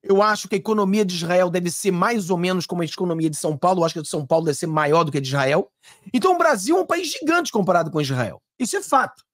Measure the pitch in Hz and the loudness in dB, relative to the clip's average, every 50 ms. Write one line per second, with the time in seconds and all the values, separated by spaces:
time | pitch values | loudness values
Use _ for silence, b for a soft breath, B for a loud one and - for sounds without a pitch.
0 | _ - 196 196 208 214 208 208 - 190 208 196 196 220 220 214 202 190 196 214 | _ 2 4 4 4 2 2 -2 -2 -4 -4 -4 -2 -2 0 0 2 2 2 2
1 | 214 185 180 170 170 165 180 185 185 175 170 180 175 175 - - - 202 185 170 | 0 0 -2 -6 -2 0 2 2 2 2 0 -2 -2 -2 -6 -2 -2 0 0 2
2 | 185 226 240 220 185 165 190 170 175 185 185 180 156 - - 175 170 151 - - | 0 0 0 -2 -2 -2 -2 0 0 0 -2 -2 -4 -4 -4 -4 -4 -6 -4 -4
3 | 185 175 165 165 160 160 151 - - 165 156 135 - 180 190 185 170 165 - 170 | -4 -4 -2 0 -2 -2 -2 -2 -4 -4 -2 0 0 2 2 2 0 -2 -2 -6
4 | 147 - - 156 147 127 165 165 165 156 139 - - 160 156 151 151 143 151 165 | -8 -6 -6 -6 -2 0 0 2 2 0 -2 -2 -4 -2 0 0 2 4 4 2
5 | 175 147 135 143 135 131 139 139 135 135 147 175 202 _ _ _ B B B B | 2 2 -2 -4 -4 -2 -2 0 2 2 2 0 -2 _ _ _ B B B B
6 | B 196 - 247 - 381 359 339 330 320 277 196 180 247 339 381 359 - 359 349 | B -4 -4 0 2 2 2 4 4 2 2 2 0 0 0 0 2 0 -2 -2
7 | 370 294 - - 330 285 330 349 330 - - 220 185 175 180 175 160 160 135 151 | -2 -6 -8 -4 0 0 2 2 0 0 -2 0 2 4 2 2 2 0 -2 -2
8 | 147 131 139 127 120 98 - - _ _ _ _ 254 - - 403 - - 294 262 | -2 0 -2 -2 -2 -4 -6 -14 _ _ _ _ -4 -2 -2 -6 -2 2 2 2
9 | 226 - - _ _ _ | 2 0 -6 _ _ _